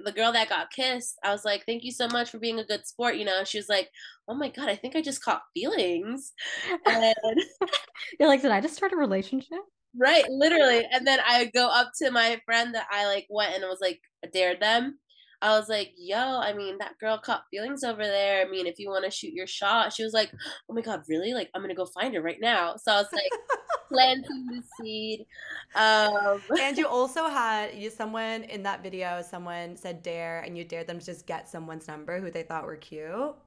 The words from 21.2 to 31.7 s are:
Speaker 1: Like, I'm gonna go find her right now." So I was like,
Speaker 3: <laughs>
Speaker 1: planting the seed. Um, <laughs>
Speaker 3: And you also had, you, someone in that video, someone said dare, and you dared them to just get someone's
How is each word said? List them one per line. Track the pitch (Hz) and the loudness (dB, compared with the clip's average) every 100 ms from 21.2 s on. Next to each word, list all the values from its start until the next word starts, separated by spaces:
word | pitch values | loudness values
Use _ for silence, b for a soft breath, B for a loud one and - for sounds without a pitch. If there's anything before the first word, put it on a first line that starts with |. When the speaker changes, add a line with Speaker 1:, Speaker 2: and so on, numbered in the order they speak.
| 196 | 0
Speaker 1:
Like, | 247 170 185 | -4 -4 -8
I'm | |
gonna | 196 180 | -6 -6
go | 185 | -6
find | 185 240 | -4 -4
her | 208 | -2
right | 160 - | -4 -2
now." | 226 214 170 - | 0 2 0 -2
So | - | 2
I | 202 | 4
was | 202 | 2
like, | 330 571 | -2 -2
Speaker 3:
<laughs> | 466 - 539 - 640 - | -4 -4 -4 -2 -6 0
Speaker 1:
planting | 262 262 262 262 269 247 | 4 4 4 -4 -10 -8
the | 240 240 - | -10 -12 -12
seed. | 226 220 220 220 220 B B B B - | -10 -6 -6 -8 -10 B B B B 2
Um, | 220 214 208 208 202 202 - | 6 6 4 4 2 0 0
<laughs> | 320 | 0
Speaker 3:
And | 269 277 | 2 2
you | 294 | 0
also | 247 254 320 320 | 2 0 0 0
had, | 277 226 214 208 | 0 0 0 -2
you, | 214 214 | -6 -10
someone | 226 214 220 226 226 | -8 -6 -4 -4 -6
in | 226 214 | -8 -6
that | 196 190 | -4 -4
video, | 185 185 180 175 | -6 -6 -4 -6
someone | 175 180 175 170 170 175 | -8 -10 -10 -8 -10 -10
said | 180 175 | -12 -10
dare, | 175 170 165 165 | -8 -6 -6 -8
and | 165 170 | -8 -12
you | 170 | -10
dared | 170 165 | -10 -8
them | 170 | -10
to | 175 | -12
just | 170 - | -12 -10
get | 165 - | -10 -10
someone's | 170 160 | -12 -12